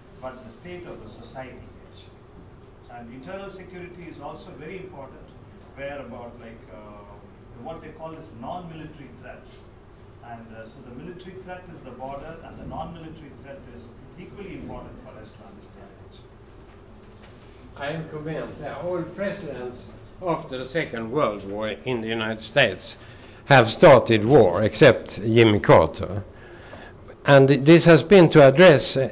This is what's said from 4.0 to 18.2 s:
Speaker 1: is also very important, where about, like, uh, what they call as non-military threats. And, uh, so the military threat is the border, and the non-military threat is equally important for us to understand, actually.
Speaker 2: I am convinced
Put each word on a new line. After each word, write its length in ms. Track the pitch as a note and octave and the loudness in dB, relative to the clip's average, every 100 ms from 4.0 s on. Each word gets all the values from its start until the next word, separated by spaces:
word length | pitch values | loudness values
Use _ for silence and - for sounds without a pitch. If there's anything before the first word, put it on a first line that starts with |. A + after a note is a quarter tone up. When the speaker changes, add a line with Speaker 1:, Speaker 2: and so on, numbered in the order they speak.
| D#3+ | -20
Speaker 1:
is 120 | C#3+ | -18
also 280 | C#3+ D#3 - C3 | -18 -18 -20 -20
very 200 | D#3 F#3+ | -18 -18
important, 500 | B2+ - A2 - - - - - - - | -18 -20 -20 -20 -20 -20 -20 -20 -20 -18
where 240 | C#3 C#3+ | -16 -14
about, 320 | A#2+ A#2 A#2+ A#2 | -16 -18 -20 -20
like, 220 | A2+ A2+ - | -20 -20 -20
uh, 320 | A2 G#2+ G#2 - - - - - A#2+ | -20 -20 -20 -20 -20 -20 -20 -20 -20
what 200 | A#2 - | -18 -18
they 80 | D#3 | -18
call 260 | D#3 D#3+ D#3 | -18 -18 -18
as 100 | - A2+ | -20 -18
non-military 680 | D3 F3 E3+ D#3 D3+ - A#2+ A2+ | -16 -14 -16 -18 -20 -20 -20 -20
threats. 440 | B2 - - - - - - - - - | -20 -20 -20 -20 -20 -20 -20 -20 -20 -20
And, 240 | A#2 A#2 A2+ A2 | -20 -20 -20 -20
uh, 100 | A2 | -20
so 160 | C#3 A#2+ | -20 -20
the 60 | B2 | -20
military 400 | E3+ F3 F#3 F#3 | -18 -18 -20 -20
threat 200 | F#3 F3+ F3 D#3+ | -18 -18 -18 -20
is 60 | |
the 100 | B2+ | -20
border, 460 | A#2+ C3+ C#3 D#3+ E3 | -18 -16 -16 -16 -20
and 140 | - - | -20 -18
the 80 | - | -16
non-military 680 | C3 E3 E3 D#3+ - - - | -14 -14 -16 -20 -20 -20 -20
threat 160 | C#3 C#3 B2 A#2+ | -20 -20 -20 -20
is 120 | - - - D#3+ | -20 -20 -20 -20
equally 380 | F#3+ G3 - C3+ | -20 -18 -18 -16
important 380 | A#2+ - - - | -16 -16 -18 -20
for 80 | B2+ A2 | -20 -20
us 100 | G#2+ | -20
to 120 | - - | -20 -20
understand, 460 | - - - - - - | -20 -20 -20 -20 -20 -20
actually. 240 | - - - - - - - - - - - - - - - - C#3 | -20 -20 -20 -20 -20 -20 -20 -20 -20 -20 -20 -20 -20 -20 -20 -20 -14
Speaker 2:
I 100 | C#3+ | -12
am 200 | D#3+ - | -10 -12
convinced 500 | D3+ | -14